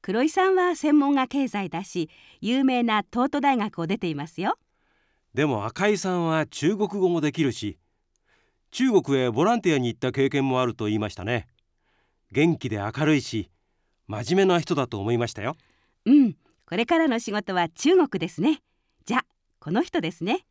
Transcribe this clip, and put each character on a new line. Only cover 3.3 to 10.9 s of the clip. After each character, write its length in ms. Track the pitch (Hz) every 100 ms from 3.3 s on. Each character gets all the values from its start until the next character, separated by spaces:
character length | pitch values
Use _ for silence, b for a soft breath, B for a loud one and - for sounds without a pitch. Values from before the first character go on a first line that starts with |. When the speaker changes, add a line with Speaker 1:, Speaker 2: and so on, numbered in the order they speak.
Speaker 1:
都 100 | 285
大 160 | 277 254
学 240 | 208 -
を 60 | 165
出 100 | 202
て 100 | 175
い 60 |
ま 140 | 143 156
す 120 | -
よ。 200 | 196 453 _ _ _ _ _ _ _
Speaker 2:
で 140 | - 147
も 180 | 113 104
赤 220 | - 202
井 100 | 208
さ 160 | 190
ん 140 | 180 165
は 180 | 160 151
中 320 | - 147 202
国 100 | 202
語 220 | 196 185
も 120 | 170
で 100 | 151
き 120 | 156
る 80 | 143
し、 280 | 117 107 - _ _ _ _ _ _ _ _ _
中 320 | - 262 202
国 160 | - 135
へ 140 | 127
ボ 140 | 113 185
ラ 100 | 233
ン 60 |
テ 100 | 180
ィ 40 | 147
ア 40 |
に 80 | 120
行 100 | -
っ 20 |
た 120 | 127
経 180 | 131 135
験 180 | 143 135
も 140 | 127
あ 40 | 127
る 100 | 110
と 100 |
言 80 | 107